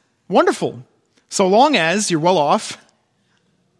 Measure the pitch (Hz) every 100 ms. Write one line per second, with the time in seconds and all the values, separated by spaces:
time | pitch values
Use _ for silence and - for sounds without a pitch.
0 | _ _ - 202 359 - 147 123 - _
1 | _ _ - - 185 208 294 240 165 196
2 | 208 165 165 185 147 208 - - _ _
3 | _ _ _ _ _ _ _